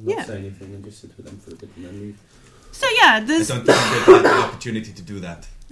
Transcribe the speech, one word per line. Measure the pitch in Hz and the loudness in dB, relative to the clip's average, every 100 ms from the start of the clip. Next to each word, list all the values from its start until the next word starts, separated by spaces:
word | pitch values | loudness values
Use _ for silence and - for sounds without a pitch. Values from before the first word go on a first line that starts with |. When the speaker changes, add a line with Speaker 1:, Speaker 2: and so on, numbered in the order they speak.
Speaker 1:
Yeah. | 110 453 | -6 -6
Speaker 2:
say | - 101 | -6 -12
anything, | 98 98 95 | -12 -16 -18
and | 101 | -18
just | 104 - | -20 -20
sit | - - | -20 -20
with | - | -20
them | 98 | -20
for | - | -20
a | |
bit | - - - | -20 -20 -20
and | 90 | -18
then | 101 | -16
leave. | 104 - _ _ - - - | -16 -18 _ _ -20 -20 -20
Speaker 1:
So | - 523 466 | -6 -2 4
yeah, | 339 | 4
Speaker 3:
I | 220 | 4
Speaker 1:
there's | 220 320 320 | 0 -2 0
Speaker 3:
don't | 127 | -2
think | - - | 2 2
I've | - - | 2 2
had | - - | 8 8
the | - - - | 8 2 -2
opportunity | - 120 110 107 | -6 -8 -8 -8
to | 95 | -16
do | 87 98 | -14 -12
that. | 87 82 - - - | -12 -14 -18 -20 -6